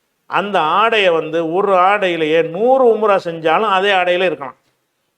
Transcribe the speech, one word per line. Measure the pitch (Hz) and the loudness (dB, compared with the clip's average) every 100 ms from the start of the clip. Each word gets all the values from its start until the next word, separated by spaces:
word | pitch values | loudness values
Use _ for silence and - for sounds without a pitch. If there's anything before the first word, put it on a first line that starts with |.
| _ _ _ | _ _ _
அந்த | 156 196 190 156 180 | -6 -2 -2 0 2
ஆடையை | 220 220 190 | 2 2 2
வந்து | 160 156 160 165 | 0 -2 -4 -4
ஒரு | 175 196 190 | -2 0 2
ஆடையிலேயே | 180 208 190 170 156 160 160 | 2 2 -2 -2 0 0 0
நூறு | 165 233 262 247 | -2 0 4 4
உம்ரா | 214 214 190 | 2 2 0
செஞ்சாலும் | 175 165 160 160 214 190 | -2 -6 0 0 0 0
அதே | 202 | 0
ஆடையில | 190 180 180 185 | 0 0 0 -2
இருக்கலாம். | 151 135 - _ _ _ _ _ | -4 -10 -16 _ _ _ _ _